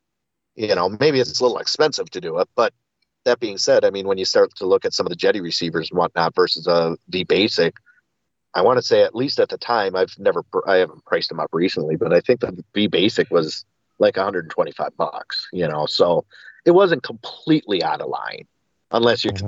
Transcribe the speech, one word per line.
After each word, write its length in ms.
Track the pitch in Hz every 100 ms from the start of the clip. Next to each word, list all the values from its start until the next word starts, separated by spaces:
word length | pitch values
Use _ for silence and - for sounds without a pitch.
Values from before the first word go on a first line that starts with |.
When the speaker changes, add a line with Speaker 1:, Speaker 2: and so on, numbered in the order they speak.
| _ _ _ _ _ -
Speaker 1:
You 180 | 107
know, 140 | 92 92
maybe 320 | 104 151 131
it's 180 | 120 -
a 40 |
little 140 | 123 101
expensive 520 | - - 151 101 90
to 80 | 92
do 180 | 87 82
it, 100 | -
but 180 | - 110 - _ _ _ _
that 160 | 127 120
being 180 | 110 98
said, 260 | - 123
I 60 | 101
mean, 180 | 98 98
when 100 | 95
you 60 |
start 300 | 92 107 98 -
to 100 | 95
look 180 | 95 92
at 80 |
some 120 | - 87
of 40 |
the 60 | 85
Jeti 240 | 113 101
receivers 480 | 85 - 85 82 80
and 80 | 87
whatnot 360 | 85 85 82
versus 320 | - 87 82 85
a 300 | 85 82 85 -
V 160 | 92
Basic, 500 | 90 90 104 - 98 - _ _ _ _ _ _ _
I 60 | -
wanna 220 | 117 127
say, 200 | - 107
at 120 | 101
least 260 | 113 139 -
at 80 | 101
the 80 | 92
time, 400 | - 117 98 92
I've 180 | 95 -
never, 240 | 101 87
pr-, 260 | - - -
I 80 | 92
haven't 300 | 85 - -
priced 240 | 85 -
them 100 | 82
up 80 | 78
recently, 440 | 80 92 90 78 80
but 160 | 82
I 80 | 87
think 200 | - 123
the 220 | - 90 -
V 120 | 104 104
Basic 420 | 90 104 - 80
was, 340 | 85 78 - - _ _ -
like, 200 | 104 95
a 60 |
hundred 260 | 98 90 80
twenty-five 440 | - 82 - 71 -
bucks, 520 | 78 - - - -
you 120 | 90 80
know, 200 | 76 76
so 400 | - 87 82 - - - - 170
it 60 |
wasn't 300 | 180 196 151
completely 800 | - 113 - - - 156 - 95
out 200 | 80 -
of 60 | 65
line, 360 | - - - - _ _ _ _
unless 340 | 113 117 107
you're 80 | 104
Speaker 2:
Mm-hmm. 120 | 98